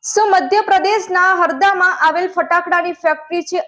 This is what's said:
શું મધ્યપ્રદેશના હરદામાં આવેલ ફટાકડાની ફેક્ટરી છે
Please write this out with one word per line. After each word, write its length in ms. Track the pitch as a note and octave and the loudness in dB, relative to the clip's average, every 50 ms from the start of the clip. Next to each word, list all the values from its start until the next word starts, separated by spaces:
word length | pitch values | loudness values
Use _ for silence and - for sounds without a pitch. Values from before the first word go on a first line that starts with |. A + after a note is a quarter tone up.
| _ | _
શું 240 | - - G#4 G#4+ G#4+ | -2 -2 0 2 2
મધ્યપ્રદેશના 1000 | G4 F#4 F#4 F#4 F#4+ G#4 G#4+ G#4 G4 F#4+ D4+ F#4+ G#4 A4 F#4 G4 F#4 F4+ F4+ F#4 F#4+ | 2 0 2 2 0 0 2 2 0 2 2 2 0 -2 -2 -2 -2 0 2 2 2
હરદામાં 680 | F4+ F4 E4 E4 C4+ F#4+ G4 G4 F#4 F4+ F4+ F4+ - | 2 0 -2 0 0 2 2 2 2 0 0 0 2
આવેલ 260 | C#4+ D#4+ D#4 E4+ F4+ F#4 | 0 0 0 0 -4 -2
ફટાકડાની 680 | F#4 F4 E4+ E4+ E4+ F4 F4 F4+ F4+ F4 F4 F4 F4 - | 0 -2 0 2 0 -2 0 0 -2 0 0 -2 -6 -2
ફેક્ટરી 440 | - E4 D#4 D#4 D#4 - E4+ F4 E4 | -2 -2 -2 -2 -4 -6 -6 -6 -6
છે 200 | - - F4+ - | -4 -6 -6 -2